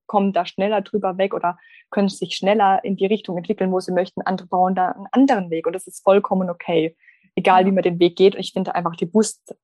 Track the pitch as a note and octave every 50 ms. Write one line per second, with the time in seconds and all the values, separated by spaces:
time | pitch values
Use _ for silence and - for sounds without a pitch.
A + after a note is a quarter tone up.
0 | _ - - G#3 G3 G3 F#3+ E3+ F3+ - - - F#3+ G#3 A3 G#3 G3 - - G#3
1 | G3 F#3+ F#3 F#3 F#3+ G3 F#3+ F3+ - F3 F3 - _ _ _ _ _ _ - G#3
2 | G3+ G3 G3 - F#3+ F3 - - - F#3+ G#3 A3+ G3+ F#3+ F#3+ F#3+ - - G3 -
3 | G3 F#3+ A3 G#3 - - F3 F3 E3+ - F3 - F#3+ F#3 F#3 F#3 F#3 - F#3 F3+
4 | F#3 F#3 - - - - F#3+ F#3 F#3 F3 - F3+ F3+ F#3 F#3+ F#3 F#3 F3+ - -
5 | G3 - - A3+ C#4 C4+ B3+ G#3 F#3 E3+ E3 E3 - E3+ F3 F#3+ - - - -
6 | - G3 F#3+ G3+ G3+ - G3+ F#3+ F#3 F3 F3 - - - E3+ E3 D#3 E3 - _
7 | _ _ _ _ _ _ _ - F3+ G3 F#3 F#3 F#3 G3 G3 F#3 E3 F#3 F3 E3+
8 | F3 F3 E3+ - F#3 G3+ G3+ - - - - F#3+ F#3 F3+ - - F3 F3 E3+ -
9 | F#3+ E3+ - A3 A3 - - - _ _ - -